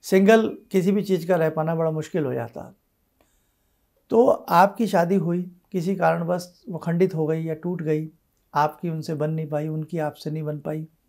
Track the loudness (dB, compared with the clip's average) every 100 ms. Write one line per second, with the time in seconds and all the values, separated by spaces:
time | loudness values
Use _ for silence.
0 | 2 4 8 6 6 -4 _ 0 2 0
1 | 0 -2 0 2 2 0 -2 0 -2 -2
2 | -4 -4 -2 -4 -8 -12 -16 -20 _ _
3 | _ _ _ _ _ _ _ _ _ _
4 | _ 4 4 4 2 4 4 4 0 2
5 | 2 2 0 -2 -4 -12 _ -6 -4 0
6 | 0 0 -2 -4 -6 _ -14 -10 -4 0
7 | 0 0 -2 -2 -4 -6 -6 -6 -2 -2
8 | -4 _ _ _ _ 0 0 -2 -8 -6
9 | -6 -4 -4 -4 -4 -4 -4 -6 -6 -6
10 | -6 -6 -8 -8 -6 -8 -8 -8 -10 _